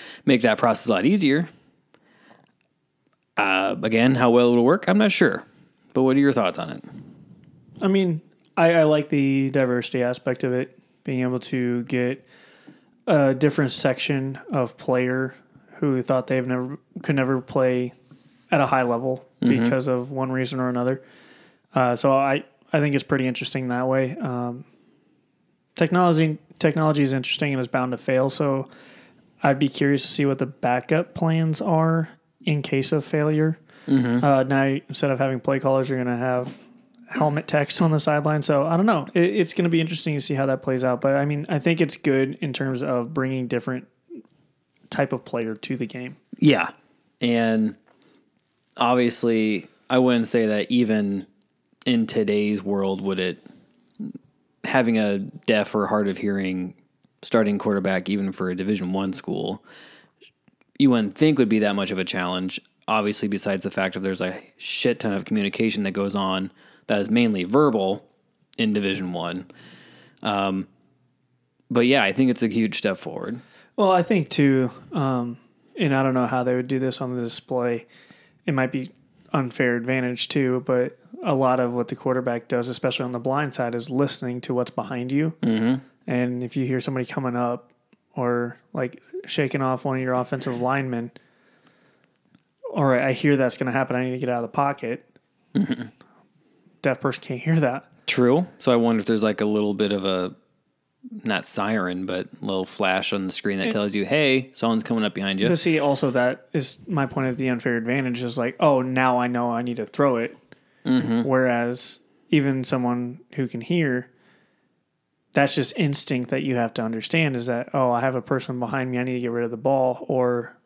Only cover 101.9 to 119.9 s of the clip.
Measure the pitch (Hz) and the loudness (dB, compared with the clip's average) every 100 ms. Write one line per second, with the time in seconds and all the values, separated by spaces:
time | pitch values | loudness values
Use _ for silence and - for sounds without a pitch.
101.9 | 90 95 92 - - 104 95 92 - 95 | -4 -4 -6 -8 -10 -4 -4 -4 -2 0
102.9 | 95 - 101 95 - 104 95 98 107 104 | 0 0 -4 -4 -4 -4 -2 -2 -2 -2
103.9 | 101 92 147 143 131 127 - 117 110 - | -2 0 2 2 2 -2 -4 -2 0 -2
104.9 | 113 107 98 98 95 117 170 175 156 143 | -2 -2 -2 -4 0 0 2 2 2 2
105.9 | 139 139 127 123 127 - 151 131 - - | 0 0 2 0 -2 -6 -6 -4 -10 -4
106.9 | 156 135 143 131 123 131 120 127 117 117 | -2 -2 -2 -4 -2 -2 -2 0 -2 0
107.9 | 135 131 120 123 123 120 - 156 131 131 | -2 -2 -4 -4 -4 -4 2 4 4 2
108.9 | 127 127 123 123 123 120 117 123 113 104 | 2 2 2 0 0 -2 -2 -4 -6 -6
109.9 | - 143 117 120 - _ - _ _ - | 0 2 2 -4 -10 _ -20 _ _ 0
110.9 | 127 113 117 135 131 127 117 120 123 - | 0 2 0 2 2 2 0 -2 -4 -8
111.9 | - _ _ _ 151 139 131 123 131 123 | -12 _ _ _ 2 2 0 -2 0 0
112.9 | 123 123 139 - - 127 120 120 175 147 | -2 -4 -10 -12 -6 -6 -6 -2 0 0
113.9 | 123 - _ _ _ _ _ _ _ _ | -2 -6 _ _ _ _ _ _ _ _
114.9 | _ _ _ _ 143 139 147 120 - 151 | _ _ _ _ 2 2 2 -2 -2 0
115.9 | 139 - 127 123 135 143 123 117 - 113 | 0 -2 -4 -2 -4 -2 -2 -2 -4 -6
116.9 | 113 - 165 151 127 123 120 123 143 127 | -6 -2 0 0 -2 -4 -4 -4 0 2
117.9 | 120 131 127 - 135 - 123 117 135 127 | 2 0 -2 -2 -4 -2 -6 -4 -4 -4
118.9 | 123 127 123 120 120 117 113 131 135 127 | -4 -4 -4 -4 -4 -4 -2 0 2 0